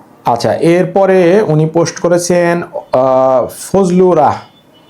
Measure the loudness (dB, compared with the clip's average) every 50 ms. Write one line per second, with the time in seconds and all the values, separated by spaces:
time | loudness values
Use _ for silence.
0 | -20 _ -20 _ _ -4 -2 -2 -2 -2 -2 0 0 0 2 2 0 -2 0 0
1 | 0 2 2 2 2 2 2 2 2 0 0 0 0 0 0 -2 -2 -2 -4 -4
2 | -2 0 0 0 0 0 0 0 0 0 -2 -4 -6 -8 -12 -14 -8 -4 -2 0
3 | 0 2 2 2 2 2 2 0 -2 -4 -8 -14 -10 -4 -2 0 0 2 2 2
4 | 2 2 4 2 2 0 0 -4 -10 -18 _ _ _ _ _ _ _